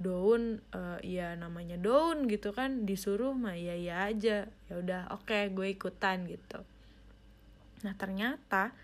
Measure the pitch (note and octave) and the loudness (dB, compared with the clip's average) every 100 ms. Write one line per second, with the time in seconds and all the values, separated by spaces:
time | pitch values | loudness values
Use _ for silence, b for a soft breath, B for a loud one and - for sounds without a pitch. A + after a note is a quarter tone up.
0 | F#3 F3+ G3 A#3 A#3 A3 - F#3 F3+ F3 | -2 4 6 6 4 -2 -6 -8 -6 -6
1 | - F3+ E3+ E3+ E3+ E3+ F3 F3 G3 C4+ | -4 -4 -4 -6 -8 -8 -8 -2 4 6
2 | E4 D#4+ B3+ G#3 G3+ G#3 C4+ C4 G3+ G3 | 6 4 2 0 -2 -2 -2 0 0 -2
3 | G3+ G3+ C4 C4+ A3+ F3 F3 F3 F3 E3+ | 0 0 0 0 -2 -4 -4 -4 -2 -2
4 | G3+ A3 A3 G#3 - - - F3 F3+ F#3 | -2 0 2 2 -2 -10 -10 -4 -2 -2
5 | F3+ G3+ - G#3+ G3+ F#3+ F#3+ G3 F#3+ - | -4 -8 -2 0 0 0 -2 -2 -6 -2
6 | G3 F#3 F3 E3+ - - F#3+ - B B | 0 0 -2 -8 -12 -14 -14 -20 B B
7 | B - - - - - - - G3+ G3 | B -20 -20 -20 -20 -20 -20 -10 -8 -6
8 | F#3+ F#3+ A#3 D4+ - G3 A3 - | -4 0 0 -2 0 2 2 -2